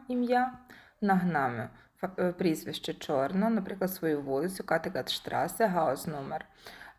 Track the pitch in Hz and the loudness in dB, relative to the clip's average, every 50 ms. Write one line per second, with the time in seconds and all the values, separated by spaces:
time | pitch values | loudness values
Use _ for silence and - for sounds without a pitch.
0 | - - 254 247 247 240 247 247 247 254 247 - - - - - - - _ _ | -8 -4 -2 0 2 2 2 2 2 0 -2 -8 -18 -20 -20 -20 -20 -20 _ _
1 | - 202 190 185 175 180 160 147 135 127 120 117 113 - - - - _ _ _ | 2 4 4 4 4 4 2 2 2 0 0 -2 -6 -8 -10 -16 -20 _ _ _
2 | - 185 190 - 185 180 175 180 190 175 160 151 - - 156 - - - - - | -8 -6 -2 0 0 0 0 2 2 2 2 0 -2 -6 -8 -8 -6 -8 -8 -6
3 | - - 156 135 135 143 180 185 208 226 226 214 190 196 202 190 196 185 185 - | -4 0 0 2 2 2 2 2 2 2 2 2 0 -4 -4 -2 -2 -4 -2 -2
4 | - 160 151 143 143 139 131 135 151 190 185 - - - 160 165 165 - 190 - | 0 0 0 0 0 0 0 0 0 -2 -4 -6 -2 0 0 0 0 -2 -4 -4
5 | - - - - - - - 120 135 170 - - 226 208 180 175 160 160 131 147 | -4 -4 -6 -6 -6 -4 -2 0 0 0 0 2 2 2 4 4 2 2 2 0
6 | - 175 156 143 135 139 156 156 - - _ - - - - - - - - | -2 -6 -6 -6 -6 -6 -8 -8 -10 -12 _ -20 -20 -20 -18 -18 -20 -20 -20